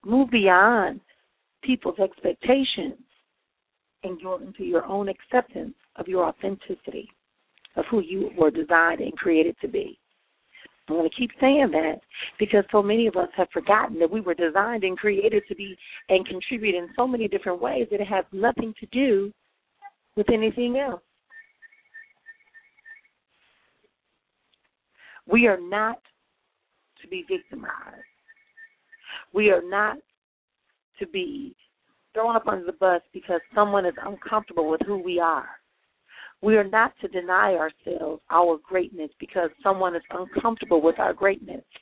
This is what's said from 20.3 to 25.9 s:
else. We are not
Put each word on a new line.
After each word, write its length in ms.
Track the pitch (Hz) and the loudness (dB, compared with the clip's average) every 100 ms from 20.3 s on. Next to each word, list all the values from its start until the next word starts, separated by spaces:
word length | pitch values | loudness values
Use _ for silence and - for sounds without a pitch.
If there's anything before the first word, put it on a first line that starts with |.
| 226 220 220 247 254 | 2 0 -2 -2 -2
else. 240 | 277 - _ _ _ - - _ - _ _ - - _ - - _ 202 _ _ - - _ _ _ _ _ _ _ _ _ _ _ _ _ _ _ _ _ _ _ _ - - - | -4 -8 _ _ _ -20 -20 _ -20 _ _ -20 -20 _ -20 -20 _ -20 _ _ -20 -20 _ _ _ _ _ _ _ _ _ _ _ _ _ _ _ _ _ _ _ _ -20 -20 0
We 220 | 220 240 | 4 4
are 120 | 185 | 2
not 400 | 175 202 220 | -2 -4 -4